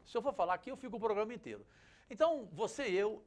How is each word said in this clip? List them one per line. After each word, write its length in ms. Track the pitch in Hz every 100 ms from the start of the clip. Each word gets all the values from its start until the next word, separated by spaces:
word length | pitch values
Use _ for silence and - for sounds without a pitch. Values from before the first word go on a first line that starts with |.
| -
Se 120 | 240
eu 60 |
for 100 | 262
falar 220 | 190 175 180
aqui, 160 | -
eu 60 | 269
fico 200 | 254 214
o 20 |
programa 340 | 220 202 214 240
inteiro. 280 | 131 104 - - - - _
Então, 400 | 220 320 302 202
você 380 | 156 226 226 254
e 60 | 185
eu, 280 | 208 214